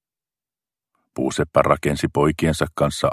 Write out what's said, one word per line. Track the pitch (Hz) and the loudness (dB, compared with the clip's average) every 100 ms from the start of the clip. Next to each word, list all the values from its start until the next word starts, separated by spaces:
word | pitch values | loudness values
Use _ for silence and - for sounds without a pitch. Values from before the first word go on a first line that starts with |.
| _ _ _ _ _ _ _ _ _ _ _ | _ _ _ _ _ _ _ _ _ _ _
Puuseppä | - 65 - - 69 | -6 -4 -2 0 2
rakensi | 69 73 73 73 73 | 2 2 0 -2 -2
poikiensa | - 76 78 82 76 76 - | 0 0 2 0 0 -4 -2
kanssa | 73 - 71 | -2 0 0